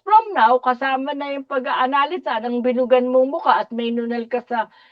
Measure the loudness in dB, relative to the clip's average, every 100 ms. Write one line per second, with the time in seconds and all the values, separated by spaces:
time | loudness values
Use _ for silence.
0 | 2 2 4 2 4 4 0 -2 -2 -2
1 | -4 -6 -6 -8 -6 -4 -2 -2 0 0
2 | 0 -2 -4 -4 -4 -2 0 0 4 4
3 | 4 2 2 0 2 2 0 -6 -4 -4
4 | -4 -6 -4 -6 -4 -6 -6 _ _